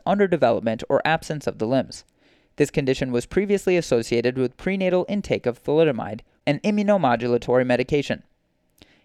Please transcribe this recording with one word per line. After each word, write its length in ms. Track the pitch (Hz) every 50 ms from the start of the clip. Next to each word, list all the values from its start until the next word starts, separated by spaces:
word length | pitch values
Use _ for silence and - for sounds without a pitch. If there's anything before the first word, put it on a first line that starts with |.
| -
underdevelopment 800 | - 196 202 202 180 175 147 131 117 113 98 98 113 110 113 -
or 140 | - 139 - -
absence 440 | 151 160 160 - - 156 147 -
of 100 | - -
the 80 | - 110
limbs. 400 | 110 - - - - - - - _ _ _ _ _ _ _ _ _ _
This 120 | - 147 -
condition 420 | - 160 139 131 131 - 143 127
was 140 | 120 120 -
previously 500 | - - 185 208 196 202 190 - 190 180
associated 600 | 175 156 - 135 117 113 - 120 117 117 127 127
with 180 | 131 127 123 -
prenatal 500 | - - 185 196 196 190 185 180 180 - -
intake 380 | 208 208 - - 110 - -
of 140 | 120 117 -
thalidomide, 600 | _ - 143 160 165 151 123 110 - 101 107 113 - _ _ _ _
an 140 | 147 143 -
immunomodulatory 1080 | - 208 208 208 202 202 208 190 156 127 117 117 127 120 120 117 - - 120 127 127
medication. 560 | 127 123 120 127 - 151 147 135 - - - - _ _ _ _ _ _ _ _ _ _ _ - _ _ _